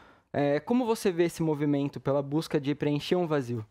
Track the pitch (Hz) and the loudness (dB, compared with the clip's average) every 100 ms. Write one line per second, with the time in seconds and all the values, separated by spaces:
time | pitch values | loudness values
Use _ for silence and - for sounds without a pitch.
0 | - - _ - 143 147 - 240 240 220 | -20 -20 _ 0 2 2 2 2 2 0
1 | 214 170 175 - 160 147 147 143 143 135 | 0 2 0 0 -2 0 2 2 0 -4
2 | 131 143 139 147 160 165 135 147 147 147 | -2 0 0 -2 0 -2 -2 -2 0 -2
3 | - 180 170 151 120 120 107 | 0 0 2 0 -2 -6 -8